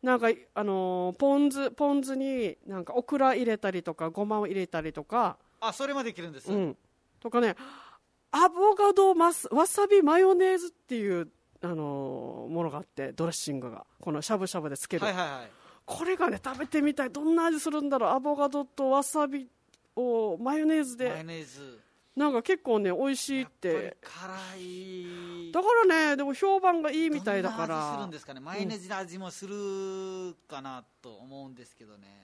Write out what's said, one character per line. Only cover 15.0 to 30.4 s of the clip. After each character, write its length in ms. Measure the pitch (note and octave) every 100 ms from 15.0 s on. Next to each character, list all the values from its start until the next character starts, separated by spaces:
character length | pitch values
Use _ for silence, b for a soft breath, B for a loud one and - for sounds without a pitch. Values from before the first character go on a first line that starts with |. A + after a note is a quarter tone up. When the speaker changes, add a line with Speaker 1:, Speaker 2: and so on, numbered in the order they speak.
Speaker 1:
る。 60 | G3+
Speaker 2:
は 60 |
い 20 |
は 100 | F#3
い 80 | E3+
は 120 | C3+
い。 80 | A2+ b b b -
Speaker 1:
こ 180 | -
れ 140 | E4 F#4+
が 120 | F4
ね、 120 | G3+
食 160 | - B3+
べ 80 | D4
て 140 | D#4
み 120 | D4
た 120 | D4 C4
い。 60 |
ど 100 | C4+
ん 140 | D4+ E4
な 100 | E4
味 140 | D#4
す 120 | D#4+
る 100 | D4+
ん 80 | C#4+
だ 80 | C4+
ろ 100 | G#3+
う。 20 |
ア 100 | C4+
ボ 160 | C4+ C#4+
カ 140 | C#4+
ド 160 | C#4+ C#4
と 240 | - C4+
わ 140 | C4+
さ 240 | C#4 D#4 D4
び 200 | C#4 B3+ _ _ _ _ -
を 420 | B3 A#3 A3 E3+
マ 180 | A#3+ D4+
ヨ 100 | D#4
ネ 160 | D#4
ー 20 |
ズ 140 | C#4 A#3+
で。 120 | B3+
Speaker 2:
マ 80 | D#3+
ヨ 60 |
ネ 100 | D#3+ E3
ー 100 | D3
ズ。 340 | C3 C#3 A#2 _ _ _
Speaker 1:
な 140 | - D4
ん 60 |
か 100 | B3+
結 200 | A3+ F#4
構 160 | - A3
ね、 120 | G3
美 120 | F3+
味 120 | C4+ C4+
し 240 | - C4+
い 40 |
っ 20 | C4
て。 220 | _ F3+
Speaker 2:
や 60 |
っ 80 | D#3+
ぱ 40 | G#2
り 80 | -
辛 1500 | - E3 F#3 F#3+ F#3+ F#3 F3+ F3+ F#3+ F#3 F3 F3 F3 F3 E3+
い。 20 |
Speaker 1:
だ 80 | D#4+
か 60 | F#4+ A#4+ G#4+
ら 220 | D#4+ D#4
ね、 80 | C#4+
で 60 | C#4
も 80 |
評 260 | C4+ G4 G4
判 220 | F#4 E4+
が 100 | D4+
い 140 | D4 D#4+
い 40 |
み 120 | D4
た 160 | G#3 G3+
い 40 |
だ 80 | A3+
か 160 | - A3
ら。 0 |
Speaker 2:
ど 60 |
ん 40 | D#3+
な 100 | D3+
味 80 | C#3+
す 60 |
る 60 | C#3
ん 20 |
で 80 | D3+
す 60 | -
か 80 |
ね。 80 | C3+
マ 160 | C#3 G3
ヨ 80 | G3+
ネ 100 | G#3+
ー 40 |
ズ 100 | F3+
の 80 | G3
味 200 | F#3+ F3+
も 140 | F#3+
す 160 | - G3
る 880 | G#3 G3+ G3 F#3+ F#3+ F#3+ F#3 F#3 E3+